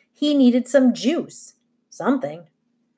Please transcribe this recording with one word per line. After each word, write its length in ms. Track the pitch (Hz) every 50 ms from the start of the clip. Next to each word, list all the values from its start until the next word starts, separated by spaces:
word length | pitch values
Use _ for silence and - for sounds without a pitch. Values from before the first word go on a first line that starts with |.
| _ _ _
He 220 | - 294 294 294
needed 320 | 285 254 247 233 254 247
some 260 | - - 269 262 247 -
juice. 640 | - 190 247 339 294 - - - - - - - _ _ _ _ _ _ _
Something. 580 | - - 170 220 285 - - 143 156 175 170 _ _ _ _ _ _ _ _ _ _